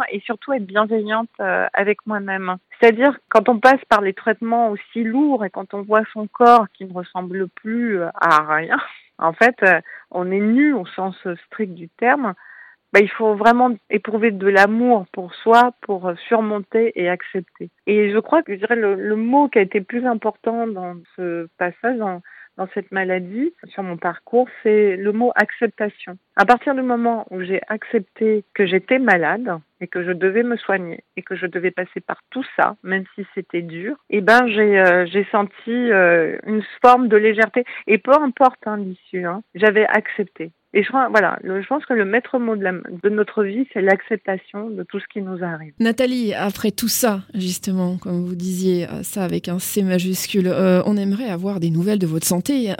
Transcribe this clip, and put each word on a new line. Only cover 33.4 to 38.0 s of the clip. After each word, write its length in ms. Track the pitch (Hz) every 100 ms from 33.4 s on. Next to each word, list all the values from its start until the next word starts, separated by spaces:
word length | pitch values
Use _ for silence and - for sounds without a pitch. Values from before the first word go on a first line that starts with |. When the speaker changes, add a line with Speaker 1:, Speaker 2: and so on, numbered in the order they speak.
| 180 175
Speaker 1:
dur, 340 | 170 165 202 294 -
eh 120 | 208
ben, 260 | 190 240 247
j'ai, 320 | 208 214 196
euh, 260 | 185 180 175
j'ai 200 | 190 196
senti, 220 | 214 202 - 226
euh, 720 | 240 240 196 175 170 160 - -
une 180 | 214 - -
forme 280 | 247 247 240
de 80 | 214
légèreté. 480 | 220 214 220 254 247 - -
Et 120 |
peu 160 | -